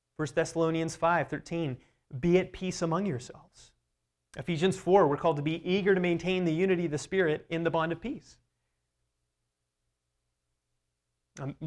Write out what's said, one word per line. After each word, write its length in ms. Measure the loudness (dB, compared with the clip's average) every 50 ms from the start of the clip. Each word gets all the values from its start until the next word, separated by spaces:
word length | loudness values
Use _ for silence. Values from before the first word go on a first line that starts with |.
| _ _ _ -6
First 160 | -6 -4 0
Thessalonians 640 | 0 -2 0 0 0 2 2 2 0 -2 -4 -2
five 320 | 0 0 2 2 2 0 -2
thirteen, 500 | -4 -8 -8 -6 -4 -4 -4 -4 -4 -8 -12 _ _ _ _ _ -8 -2
"Be 180 | 2 4 4 4
at 140 | 4 2 -6
peace 300 | -8 -6 -6 -4 -4 -2
among 240 | -2 0 0 -2
yourselves." 640 | -2 -4 -6 -8 -12 -18 -20 -20 _ _ -20 -20 -20 _ _ _ _ _ _ _ _ _ _ _ _ -14
Ephesians 440 | -10 -6 -4 -2 2 2 0 0 0
four, 280 | 2 4 6 6 6
"We're 120 | 6 4 2
called 180 | 0 0 0
to 60 | 0 0
be 200 | -2 -4 -4 -2 0
eager 260 | 0 2 4 2 2
to 60 | 4
maintain 460 | 2 2 0 0 0 -2 -2 0 0
the 80 | 0 0
unity 320 | 2 2 2 2 0 0
of 40 | -2
the 60 | -4
Spirit 500 | -6 -6 -4 0 0 2 2 0 -2 -4 -6
in 140 | -4 -2 -2
the 60 | 0
bond 220 | 0 0 -2 -2 -4
of 80 | -6
peace." 380 | -6 -8 -10 -10 -12 -20 -20 _ _ _ _ _ _ _ _ _ _ _ _ _ _ _ _ _ _ _ _ _ _ _ _ _ _ _ _ _ _ _ _ _ _ _ _ _ _ _ _ _ _ _ _ _ _ _ _ _ _ _ _ _ _ _ _ _ _ _ -16 -12
Um, 160 | -10 -10 -10 -8 -6